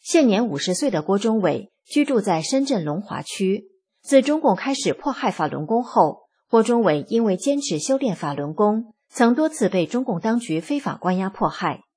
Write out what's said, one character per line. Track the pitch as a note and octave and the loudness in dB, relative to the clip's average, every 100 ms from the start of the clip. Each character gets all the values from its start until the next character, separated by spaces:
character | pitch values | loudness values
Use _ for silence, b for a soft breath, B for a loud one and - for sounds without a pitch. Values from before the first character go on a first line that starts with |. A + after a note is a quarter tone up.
现 | - E4+ C4 | 2 4 4
年 | G#3 A#3 | 4 0
五 | C#3 | -4
十 | - | -4
岁 | F3+ C#4+ | -2 0
的 | F#3 | -2
郭 | D3+ G3 | 0 0
忠 | A3 A3 | 2 2
伟 | F3+ C#3 - _ _ | 0 -2 -6 _ _
居 | D4 | -2
住 | D4 B3 | 2 0
在 | G#3 E3 | 0 -2
深 | - C4+ C4+ | 0 -2 0
圳 | A3+ | -2
龙 | D3+ D#3 | -2 -6
华 | - - | -8 -10
区。 | - - F#3+ G3+ - _ _ _ | -10 -4 -2 -2 -6 _ _ _
自 | - C4+ | 4 4
中 | C4+ D#4 | 4 0
共 | D4+ F#3 | 2 0
开 | C4+ | -2
始 | C#4 E3+ | -2 -2
迫 | C3+ - | -2 -6
害 | B3 A#3+ | -4 -4
法 | - D3+ | -2 -4
轮 | C#3 D3+ | -4 -2
功 | A#3 | -2
后， | A#3 A3+ D#3+ - _ _ _ | 0 2 2 0 _ _ _
郭 | A3+ | 2
忠 | A3+ A#3+ | 4 2
伟 | G3 D3 - | 2 0 0
因 | A3+ A3+ | 0 2
为 | F#3 | 0
坚 | C#4 C#4+ | 0 -2
持 | C#4 D#3 | -2 -4
修 | - C4+ | -2 0
炼 | C4+ E3+ | 0 -2
法 | D3+ | -6
轮 | C#3+ C#3+ D#3 | -6 -6 0
功， | G#3 A3 A#3 _ _ | 2 2 -4 _ _
曾 | - A#3 A#3 | 2 4 4
多 | G#3+ | 0
次 | G#3 G3 | 0 0
被 | F#3+ D#3+ | 2 0
中 | A#3+ | -2
共 | C4 F3 | -2 -2
当 | A3 A#3 | 0 -2
局 | A#3 D#3+ | -2 -6
非 | E3+ C#4+ | -2 -4
法 | - C#3+ | -4 -4
关 | F3+ F#3 | -2 -2
押 | F#3+ | -2
迫 | G3 E3+ | -2 -4
害。 | - F3 - _ | -2 -6 -6 _